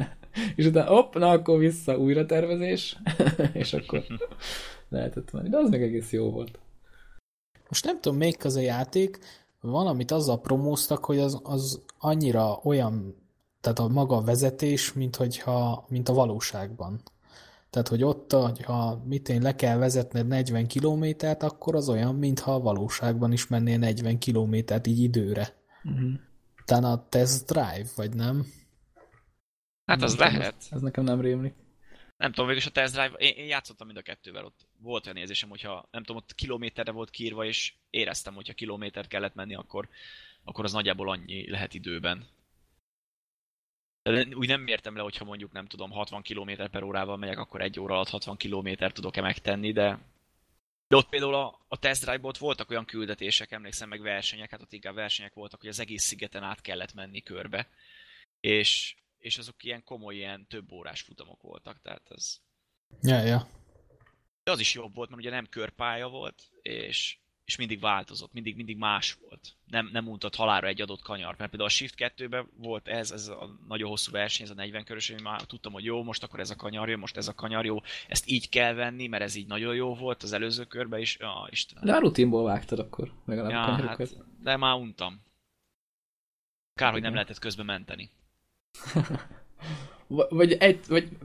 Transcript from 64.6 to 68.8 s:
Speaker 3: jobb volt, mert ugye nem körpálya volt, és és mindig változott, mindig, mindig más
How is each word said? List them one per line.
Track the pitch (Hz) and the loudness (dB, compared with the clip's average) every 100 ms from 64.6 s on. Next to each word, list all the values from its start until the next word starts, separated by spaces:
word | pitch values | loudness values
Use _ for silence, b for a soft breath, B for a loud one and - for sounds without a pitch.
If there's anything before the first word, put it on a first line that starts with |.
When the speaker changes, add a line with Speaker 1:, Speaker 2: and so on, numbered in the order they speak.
| 107 | 0
Speaker 3:
jobb | 123 110 98 | -2 -6 -10
volt, | 117 | -10
mert | 123 | -10
ugye | 117 | -8
nem | 123 113 | -8 -8
körpálya | 117 110 - 120 117 127 | -6 -8 -4 -4 -4 -6
volt, | 131 - - - _ | -10 -12 -12 -20 _
és | - 58 53 - - - _ _ - | -10 -8 -4 -2 -4 -6 _ _ -8
és | - | -6
mindig | 117 107 | -4 -2
változott, | 107 98 92 - - | 0 0 -2 -12 -14
mindig, | 123 110 107 | -12 -10 -10
mindig | 113 | -10
más | 107 | -4